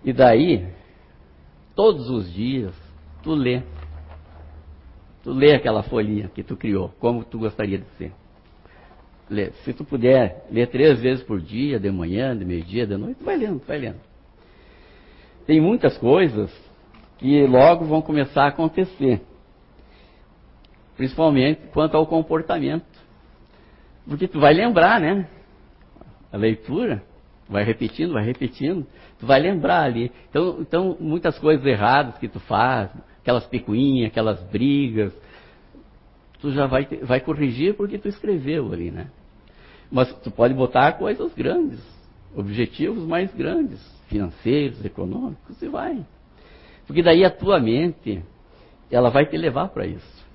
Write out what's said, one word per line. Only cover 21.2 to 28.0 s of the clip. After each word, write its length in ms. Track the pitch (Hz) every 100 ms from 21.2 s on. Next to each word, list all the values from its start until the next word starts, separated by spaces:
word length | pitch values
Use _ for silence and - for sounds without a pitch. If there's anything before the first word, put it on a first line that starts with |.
| 160 139 131 156 -
quanto 240 | - 156 156
ao 100 | 160
comportamento. 800 | 165 156 160 160 165 135 160 - - _ _ - - - _ _ - - - -
Porque 220 | 147 185
tu 100 | 156
vai 140 | 143
lembrar, 480 | 160 240 185 175 226
né? 260 | 156 196 175 - - _ - _ - - - - -
A 60 | 101
leitura, 680 | 110 110 - 160 240 107 - - _ _ -
vai 160 | 101
repetindo, 480 | 104 110 107 -